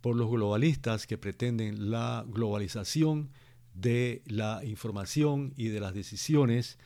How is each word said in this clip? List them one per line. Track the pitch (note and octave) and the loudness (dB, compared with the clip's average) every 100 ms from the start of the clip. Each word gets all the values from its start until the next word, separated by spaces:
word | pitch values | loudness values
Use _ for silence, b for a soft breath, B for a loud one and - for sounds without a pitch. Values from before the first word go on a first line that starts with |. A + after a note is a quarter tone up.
por | B2 A#2+ | 2 2
los | A2+ | 2
globalistas | A#2 G#2 G#2 D3+ C3+ A#2 A2 - | 2 2 4 4 2 0 -2 -4
que | A2 | -6
pretenden | G2+ F#2+ A#2+ A#2 A2 G#2+ G#2 | -6 -2 -2 0 -2 -2 -2
la | A2+ A#2 A#2+ A#2 | -2 -2 -4 -4
globalización | G#2+ A2+ G#2 G2+ A2+ F#2+ D3+ D#3 D3+ C#3+ b b b - | -2 0 0 -2 -4 -4 2 2 2 -4 b b b -18
de | F2+ A#2+ A#2+ B2 A#2 | -2 2 2 0 -4
la | - G#2 G#2+ A2 | -4 -2 -2 -4
información | C3+ G#2+ A2+ G2+ G2 D3 D3 C#3 C3+ C3+ | -6 -6 -6 -6 -2 2 2 2 -2 -4
y | A2+ | -4
de | G#2+ | -2
las | G2+ | -4
decisiones, | F#2+ F#2+ G2 - D3+ B2+ A#2 A#2 - | -6 -8 -8 2 4 6 4 0 -8